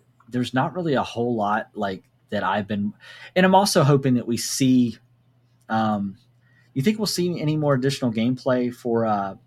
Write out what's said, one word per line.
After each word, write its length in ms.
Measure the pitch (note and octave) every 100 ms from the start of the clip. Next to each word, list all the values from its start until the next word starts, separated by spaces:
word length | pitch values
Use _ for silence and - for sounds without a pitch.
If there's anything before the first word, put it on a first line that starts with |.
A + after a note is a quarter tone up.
| _ _ -
there's 240 | B2 A#2+
not 220 | B2+ D#3+ F3+
really 180 | E3
a 80 | B2
whole 340 | G#2+ A#2 A#2+ A2+
lot, 340 | G#2 G#2+ -
like, 300 | G#2 G2+ F#2 _ _ -
that 140 | G#2
I've 240 | F#2 G#2 G2
been, 260 | G#2 G#2 - - - - F#3
and 100 | F#3
I'm 100 | F#3
also 280 | G3+ F#3
hoping 300 | C#3+ C#3+ C3+
that 140 | A#2+ A2+
we 100 | A2+
see, 600 | - - C3 B2+ A#2+ - _ _ _ _ _ _ -
um, 480 | A2 A2 G#2 G2 - _ _ _ _ _
you 100 | C3+
think 160 | G#3 G#3+
we'll 80 | G3+
see 340 | - F3 E3+
any 160 | D3+ D#3
more 160 | D3
additional 380 | C3 C3+ C3+ B2
gameplay 600 | A2 A#2 B2+ C3+ B2+ B2
for, 360 | A#2+ B2 A#2 A2+
uh, 280 | G#2 G2 G2